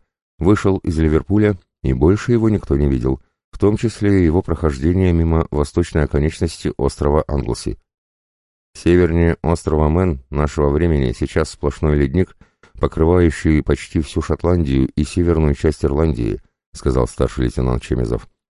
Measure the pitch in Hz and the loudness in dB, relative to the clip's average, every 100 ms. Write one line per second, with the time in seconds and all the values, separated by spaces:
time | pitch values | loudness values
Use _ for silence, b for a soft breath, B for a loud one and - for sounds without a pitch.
0 | _ _ _ - 85 104 104 95 - 78 | _ _ _ -4 2 2 2 -2 -2 0
1 | 80 76 - 104 104 98 _ _ - 65 | 2 2 0 0 2 0 _ _ -4 2
2 | 78 104 - 120 110 101 - 71 71 65 | 2 2 0 0 2 0 0 0 0 0
3 | 62 65 _ _ _ - 98 107 117 - | -2 -4 _ _ _ -2 0 0 -4 -2
4 | 101 98 85 82 - 82 80 67 73 90 | 0 2 2 2 -2 -2 -2 0 0 2
5 | 92 85 82 82 82 73 73 - 85 82 | 2 2 2 0 0 -2 -2 -2 -2 -2
6 | 73 73 76 - 85 - - - 69 - | 0 0 -2 -2 -6 -4 -8 -2 -4 0
7 | 73 76 - 71 55 60 - - _ _ | 0 0 0 -4 -4 -6 -6 -10 _ _
8 | _ _ _ _ _ _ _ - - 87 | _ _ _ _ _ _ _ -6 2 4
9 | 87 85 85 - - 85 - 76 76 82 | 4 2 2 0 -2 -2 0 2 2 2
10 | 92 71 - 71 76 - 73 71 85 76 | 0 -2 -6 -2 -2 0 0 2 2 0
11 | 64 - 85 - 78 - 73 - 80 73 | 0 -2 -4 -2 -4 -4 -6 -2 0 2
12 | 71 76 90 - b b b b 73 - | 0 0 -2 -6 b b b b -4 0
13 | 80 90 85 - 82 78 69 71 - 87 | 2 4 2 2 0 2 2 -2 -2 -4
14 | 78 - - 78 87 87 73 65 65 - | -4 -4 -4 -2 0 0 0 0 0 -2
15 | 71 - 87 80 76 71 80 73 78 69 | -4 0 0 2 2 0 -2 0 -2 0
16 | 80 58 57 50 _ _ _ - 71 64 | 0 0 -4 -6 _ _ _ -6 -2 0
17 | 60 - 64 - 62 62 64 62 - 62 | -2 -2 -4 -2 -4 -2 -2 -2 -4 -4
18 | 58 57 - _ _ | -2 -4 -8 _ _